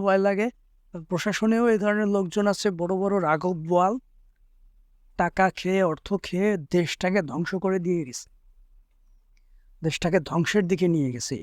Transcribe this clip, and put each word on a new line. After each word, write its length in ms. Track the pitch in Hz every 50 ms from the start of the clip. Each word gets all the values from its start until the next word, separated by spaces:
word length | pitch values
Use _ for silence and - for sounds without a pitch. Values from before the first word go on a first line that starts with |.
| 196
ভয় 160 | 196 190 196 196
লাগে। 220 | 202 196 190 220 247 - _ _ _ _ _ _ _ - 170 160 -
প্রশাসনেও 560 | 185 165 - 208 180 - 220 220 226 226 240 233 220
এই 60 | 196
ধরনের 320 | 208 208 208 214 214 202 202
লোকজন 280 | 196 190 170 - 214 202 208 190
আছে, 160 | - - 208 180 165
বড় 140 | 175 175 190 185 196
বড় 120 | 196 202 196 170
রাঘব 320 | 151 156 151 160 180 185 160 156 165
বোয়াল, 260 | 180 175 180 190 233 262 - _ _ _ _ _ _ _ _ _ _ _ - - _ _ _ _ _ _ _ _ _ -
টাকা 280 | 180 170 - - 190 185 - -
খেয়ে, 240 | - 180 190 190 190
অর্থ 240 | 165 156 - - - 202 185 -
খেয়ে 260 | - - 180 202 214 208 175 143 - -
দেশটাকে 460 | 175 170 147 - - - 180 190 208 165 135
ধ্বংস 200 | 127 160 170 - 190 180 190
করে 140 | 190 190 190 170
দিয়ে 160 | 185 180 170 147
গেছে, 240 | 123 120 - - - - _ _ - - - - _ - - _ _ _ _ _ _ _ _ _ _ _ _ _ _ - - _ _ - - 160
দেশটাকে 360 | 156 - - - 170 180 180 139 -
ধ্বংসের 360 | - 170 156 - - 214 185 170
দিকে 160 | 190 156 185 175
নিয়ে 200 | 170 156 139 127 123
গেছে। 220 | 120 - - 135 107